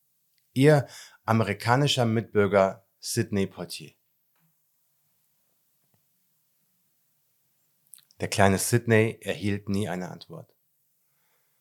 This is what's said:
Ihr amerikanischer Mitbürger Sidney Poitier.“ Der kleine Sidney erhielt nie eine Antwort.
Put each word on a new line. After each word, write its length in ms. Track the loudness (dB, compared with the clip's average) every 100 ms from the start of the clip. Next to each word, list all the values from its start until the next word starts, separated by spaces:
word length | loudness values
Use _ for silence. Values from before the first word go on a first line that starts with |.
| _ _ _ _ _
Ihr 380 | 2 4 4 2 -10 -20 _
amerikanischer 800 | -2 0 0 -2 2 2 2 0
Mitbürger 840 | 0 -2 -2 0 2 4 2 0 _ _
Sidney 480 | -8 -6 -4 -2 -4
Poitier.“ 460 | -6 -14 -14 -18 _ _ _ _ _ _ _ _ _ _ _ _ _ _ _ _ _ _ _ _ _ _ _ _ _ _ _ _ _ _ _ _ _ _ _ _ _ _ _ _ -20 _ -10
Der 80 | -6
kleine 300 | 2 2 2
Sidney 600 | 0 -2 2 2 2 -4
erhielt 480 | -10 -6 -4 -6 -4
nie 180 | -6 -4
eine 240 | -6 -10
Antwort. 420 | -14 -18 -20 -20 _ _ _ _ _ _ _ _ _ _ _